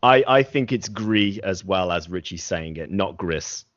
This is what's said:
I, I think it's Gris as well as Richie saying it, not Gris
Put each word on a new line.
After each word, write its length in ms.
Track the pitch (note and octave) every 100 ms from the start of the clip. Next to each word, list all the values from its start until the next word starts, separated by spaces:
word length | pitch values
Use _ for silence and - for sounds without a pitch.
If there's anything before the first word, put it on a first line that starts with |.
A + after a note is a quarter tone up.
I, 200 | B2 C3 C3+
I 160 | C3
think 280 | C3+ D3 B2
it's 180 | B2+ -
Gris 480 | G#2 G#2+ A2 G2+ G2
as 240 | G2 F#2
well 280 | F#2 F#2+ F2+
as 180 | F2 E2
Richie 280 | F2+ E2 F2
saying 400 | - F2 D#2+ D#2+
it, 140 | D#2+
not 260 | G2 F#2+ D#2+
Gris 480 | F2+ D#2+ C#2+ - -